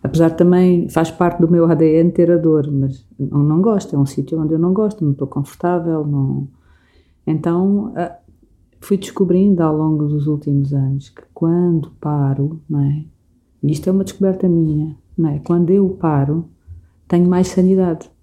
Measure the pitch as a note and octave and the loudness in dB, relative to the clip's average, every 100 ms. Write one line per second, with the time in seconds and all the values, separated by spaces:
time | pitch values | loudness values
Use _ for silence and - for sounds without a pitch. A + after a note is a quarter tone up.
0 | C3+ D#3+ E3 E3 F3 F3+ F#3 F3 - - | -2 2 2 4 4 4 4 2 0 -2
1 | E3 - F3 E3+ D#3+ E3+ E3 D#3 D#3+ D#3 | -4 0 -2 0 2 4 4 4 4 4
2 | E3+ - E3+ E3+ D#3+ D#3 D3 C#3 C#3 C3+ | 2 2 2 2 2 0 0 -2 -4 -6
3 | _ - C3+ D3 D3 D#3+ G3+ G3+ - C#3+ | _ -10 -4 0 2 2 2 0 -2 -2
4 | C#3 - C#3 D#3+ D#3 D#3+ E3+ F#3 G#3+ G#3 | -2 -2 -4 -4 -2 0 0 0 -2 -2
5 | D3+ C#3 C#3 - C#3 - F3 F3 E3 D#3+ | -4 -2 -4 -6 -8 -6 -2 -2 -2 -4
6 | D3+ C#3+ C3+ C3+ C3+ _ _ _ _ _ | -2 -2 -2 -4 -8 _ _ _ _ _
7 | _ _ - D#3 E3 E3+ F#3+ G3+ G#3 - | _ _ -6 -4 -2 -2 0 0 -4 -8
8 | E3+ - _ _ _ _ _ _ - G3 | -10 -10 _ _ _ _ _ _ -4 -4
9 | F#3+ - F#3 F3+ G3+ F3+ D#3+ D3+ D#3 D#3 | -4 -4 0 2 2 2 0 0 0 0
10 | D3 D3 D3 D3 D3 C#3 C#3 C#3 C3+ C3+ | 0 -2 -2 -4 -2 -2 0 -2 -2 -4
11 | - - _ - E3 E3+ F3 E3 C#3+ - | -8 -20 _ -4 0 2 2 0 -4 -10
12 | D3+ D3 C#3 C3+ C#3+ D#3+ - D3 C#3 D3 | -6 -2 0 0 -4 -6 -6 -2 -2 -4
13 | D#3 _ _ _ _ _ D3 D3 - F#3+ | -8 _ _ _ _ _ -4 -2 -2 -2
14 | F#3+ - G3 F#3 F3+ E3 D#3+ D3+ D#3 C#3+ | -2 -2 -2 0 0 2 0 -2 -4 -10
15 | _ - D#3+ D3 - F3 F3 F#3+ F#3+ F#3 | _ -4 -2 -2 -2 0 2 2 0 -2
16 | D#3+ D3 C#3 D#3+ E3 _ - - _ _ | -2 0 0 -2 -6 _ -20 -20 _ _
17 | _ F3 F3 F3+ F#3 - F#3 F#3+ F3+ D#3+ | _ 2 4 2 0 2 2 4 2 -2
18 | - _ | -8 _